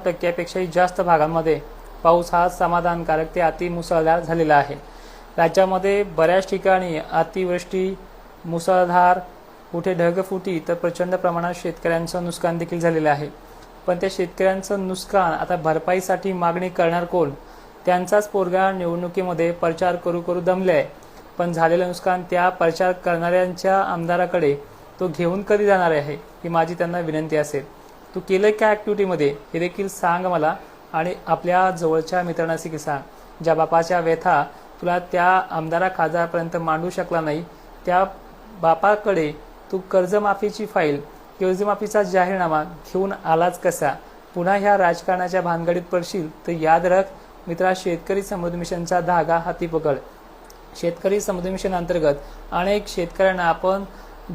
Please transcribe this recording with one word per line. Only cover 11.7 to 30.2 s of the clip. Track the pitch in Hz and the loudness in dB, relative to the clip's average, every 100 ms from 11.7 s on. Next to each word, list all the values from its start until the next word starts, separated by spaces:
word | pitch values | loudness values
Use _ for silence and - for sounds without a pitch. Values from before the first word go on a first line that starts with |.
| - 170 165 165 180 | -4 -2 -2 -2 -4
नुकसान | 175 - 175 170 | -6 -4 -2 -2
देखील | 175 175 | -4 -2
झालेलं | 165 160 151 | 0 2 2
आहे. | 143 147 - - - - - - | 0 -2 -12 -20 -20 -20 -8 -4
पण | 175 | -2
त्या | 196 | -2
शेतकऱ्यांचं | 196 175 - 190 190 190 202 185 | -2 -4 0 0 0 -2 -4 -4
नुकसान | 185 - 196 175 | -6 -2 0 2
आता | 156 165 175 | 0 -2 -2
भरपाईसाठी | 160 156 180 185 190 180 190 | 0 0 0 0 0 -2 -2
मागणी | 180 170 175 180 | -2 -2 0 -2
करणार | 180 165 175 | 0 0 0
कोण? | 175 180 143 139 - - - - - | 0 0 0 -4 -14 -20 -20 -4 0
त्यांचाच | 180 185 208 208 | 0 2 2 2
पोरगा | 196 180 185 190 | 0 0 2 2
निवडणुकीमध्ये | 185 175 175 175 190 180 170 170 | 0 -2 -4 -4 -4 -2 0 0
प्रचार | 170 170 165 180 175 | 0 -2 0 -2 0
करू | 180 175 | -2 -2
करू | 170 175 | -2 -2
दमले | 175 185 185 | 0 2 2
आहे, | 151 - - - - - - | 2 0 -6 -20 -20 -10 -4
पण | 175 | -2
झालेलं | 165 165 175 180 | 2 4 4 0
नुकसान | 175 190 180 175 | -2 -2 -2 -2
त्या | 175 180 | 0 2
प्रचार | 180 165 165 185 | 2 0 2 0
करणाऱ्यांच्या | 185 180 170 170 180 185 180 190 196 | 0 -2 -2 2 2 0 0 0 2
आमदाराकडे | 190 175 170 175 180 180 147 143 - - - - | 0 -2 0 0 0 2 0 0 -6 -20 -18 -6
तो | 180 | -6
घेऊन | 156 170 196 | -2 -2 -2
कधी | 202 208 202 | 0 2 4
जाणार | 190 170 | 4 4
आहे, | 151 143 | 0 -2
ही | 143 - - 170 | -8 -14 -12 -2
माझी | 170 165 | 0 0
त्यांना | 175 170 175 | -2 -4 -4
विनंती | 165 156 156 151 | -4 -4 -2 -2
असेल. | 147 139 - - - - - | -2 -6 -8 -16 -20 -20 -14
तू | 185 - | -10 -2
केलं | 190 208 | 2 2
काय | 214 220 | 4 2
ॲक्टिव्हिटीमध्ये | 208 208 202 190 165 143 | 2 0 0 0 0 0
हे | 143 - 165 | -2 -6 -4
देखील | 175 202 196 | -4 -4 -8
सांग | - 175 175 | -2 0 0